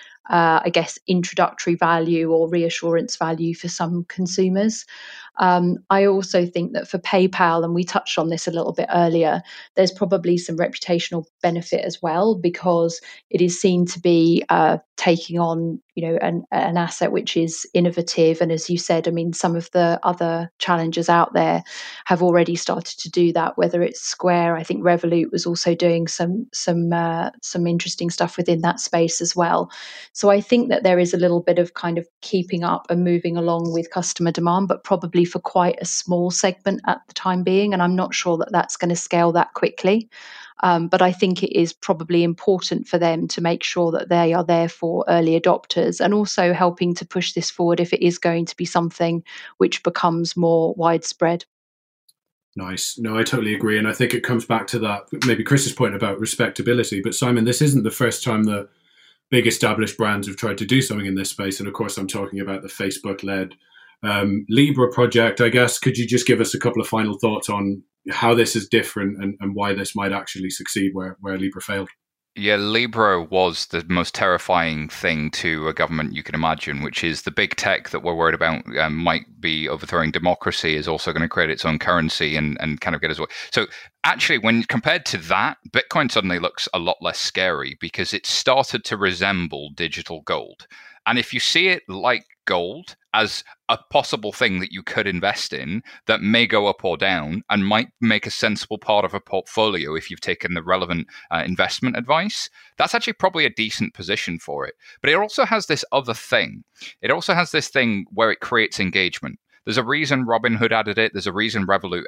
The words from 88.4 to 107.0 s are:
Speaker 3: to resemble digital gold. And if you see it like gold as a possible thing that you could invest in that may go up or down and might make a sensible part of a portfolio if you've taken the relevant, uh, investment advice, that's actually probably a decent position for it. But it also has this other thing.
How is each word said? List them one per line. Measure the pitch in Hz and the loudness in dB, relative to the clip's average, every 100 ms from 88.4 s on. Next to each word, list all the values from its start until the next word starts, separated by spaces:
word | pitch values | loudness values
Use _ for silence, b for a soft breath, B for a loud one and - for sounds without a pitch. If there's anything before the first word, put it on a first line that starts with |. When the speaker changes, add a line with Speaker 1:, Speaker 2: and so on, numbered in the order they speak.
| - 131 - 120 - | 2 2 2 -4 -6
Speaker 3:
to | 107 | -2
resemble | 95 87 98 92 85 71 73 71 | 0 2 0 0 -2 -6 -10 -8
digital | 85 82 - 80 | -6 -6 -10 -10
gold. | - 76 50 - - B B B - | -6 -6 -6 -16 -20 B B B -2
And | 120 | 0
if | - | -2
you | 120 | -2
see | - 165 190 | 0 2 2
it | 180 - | 0 -4
like | 95 113 120 - _ | -4 0 -2 -4 _
gold | - 90 87 143 - - _ | -2 0 -2 -6 -16 -20 _
as | 110 107 - - B - | 0 0 -2 -12 B -4
a | 117 _ | -4 _
possible | 147 - 135 104 | 0 0 -4 -6
thing | - 117 92 | 0 0 0
that | 92 | -6
you | 92 | -10
could | - - 101 | -8 -4 -2
invest | 90 98 - - | -2 -2 -2 -6
in | 69 67 107 - B - | -8 -6 -8 -10 B -2
that | 110 | 0
may | 101 117 113 | 2 2 4
go | 110 101 | 2 2
up | - | 0
or | 92 82 | -2 0
down | 98 87 76 87 - | 0 -2 -2 -6 0
and | 104 98 | 0 2
might | 107 131 - | 2 0 -2
make | 113 107 110 | 0 0 -4
a | |
sensible | - 113 104 - 107 | -2 -2 -2 -8 -8
part | - 104 | 0 0
of | 92 | 0
a | 98 | -6
portfolio | - 95 - - 107 90 73 | -6 -6 -4 0 0 0 -4
if | 80 - | -6 -8
you've | 87 | -10
taken | - 87 87 | -6 -4 -4
the | 87 | -4
relevant, | 85 92 87 85 - B B | 0 0 0 -4 -6 B B
uh, | 82 | -6
investment | 78 90 92 - 127 - | -4 -2 -2 -2 -4 -2
advice, | 123 156 208 - - b b b | 0 0 0 -6 -10 b b b
that's | 160 | -2
actually | 240 233 | -2 -4
probably | - 185 165 | -2 -2 2
a | 139 | 0
decent | - 110 - - | 0 -4 -2 -6
position | - 90 104 - 85 | -6 -4 -4 -4 -8
for | - 71 67 | -8 -8 -8
it. | - B B | -12 B B
But | 143 | 2
it | 165 | 2
also | 214 - | 0 0
has | 226 220 - | 0 0 0
this | 151 - | -4 0
other | 135 120 | -2 -2
thing. | 113 - 117 80 - - B B B | -6 0 0 0 -6 -20 B B B